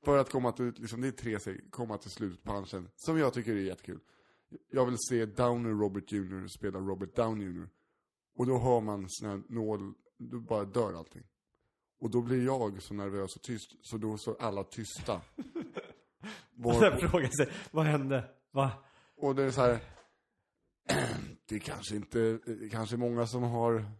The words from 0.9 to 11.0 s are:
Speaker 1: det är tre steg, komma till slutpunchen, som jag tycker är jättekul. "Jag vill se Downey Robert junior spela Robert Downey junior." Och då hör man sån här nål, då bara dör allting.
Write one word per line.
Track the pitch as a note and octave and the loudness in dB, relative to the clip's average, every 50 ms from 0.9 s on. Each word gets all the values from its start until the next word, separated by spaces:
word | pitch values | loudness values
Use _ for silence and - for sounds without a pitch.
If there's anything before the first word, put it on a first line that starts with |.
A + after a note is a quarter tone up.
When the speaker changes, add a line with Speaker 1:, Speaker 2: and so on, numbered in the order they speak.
| A2+ A#2 | -6 -4
Speaker 1:
det | B2+ C3+ | -4 -4
är | B2+ | -4
tre | - - A#2 A2 G#2 | -4 -4 -4 -4 -2
steg, | - G#2 F#2+ - - - | -4 -6 -10 -10 -12 -16
komma | - - B2 A2 G#2+ G2 | -8 -8 -6 -4 -6 -8
till | - G#2 | -8 -10
slutpunchen, | G2 - A#2 G2 F2 - _ - G#2 G2+ F#2+ F2+ - F#2+ F2+ F2 _ | -8 -4 -4 -4 -4 -6 _ -6 -4 -4 -4 -6 -8 -10 -10 -10 _
som | _ - - D#3+ D#3+ | _ -2 0 2 4
jag | D3+ C3 A#2+ | 4 4 2
tycker | B2+ A2+ A2 A2 | 2 -2 0 0
är | G#2 | 0
jättekul. | G2 F#2+ F#2 - - - F2+ - _ _ _ _ _ _ _ _ _ _ - - _ _ | 0 -2 -4 -6 -10 -12 -12 -12 _ _ _ _ _ _ _ _ _ _ -20 -20 _ _
"Jag | - C3+ B2+ | 2 2 2
vill | B2 B2+ A2 | 2 2 -2
se | - - B2+ A#2 A2+ | -2 0 0 0 0
Downey | G#2+ G2 - B2 B2 A#2+ A#2+ A#2+ A#2 A2 | 0 2 2 4 4 4 2 0 0 2
Robert | G#2 G#2 G2+ F#2+ G2+ F#2 - G#2 | 2 2 2 0 -2 -6 -2 -2
junior | G#2 G2 F2+ F#2+ F#2+ F#2+ F#2+ | -2 -2 -2 -6 -8 -8 -10
spela | - - - G#2 F#2 F#2+ | -12 -6 -6 -6 -4 -4
Robert | F#2+ G2 F#2+ F#2 G2 F2+ - | -4 -4 -4 -4 -6 -6 0
Downey | - A#2 A2+ A2 G#2+ G2+ | 0 0 2 2 -2 -4
junior." | F#2 F2+ E2+ F2 F2+ _ _ _ _ _ _ _ _ _ _ _ _ _ | -4 -6 -8 -10 -12 _ _ _ _ _ _ _ _ _ _ _ _ _
Och | - B2 | -2 0
då | B2 C3 B2 | 2 4 4
hör | A#2 B2+ B2 A#2+ | 6 6 4 4
man | A2 G#2+ G#2 G2+ F#2+ F#2 | 4 2 -2 -4 -4 -6
sån | - - - G#2+ | -8 -6 -6 -4
här | G2+ G2 G#2 - | -4 -6 -6 -6
nål, | A2+ A#2 A2 G#2+ G#2+ G2+ G2 G2+ G2+ _ _ _ _ _ | -4 -2 0 0 0 -2 -4 -6 -10 _ _ _ _ _
då | B2 A#2 A#2+ B2 | -14 -10 -10 -10
bara | A#2 A2+ A#2 G#2+ G#2 | -4 -2 0 0 0
dör | G2 G2 B2 A2+ G2+ F2+ | 0 0 0 0 0 0
allting. | E2+ | -6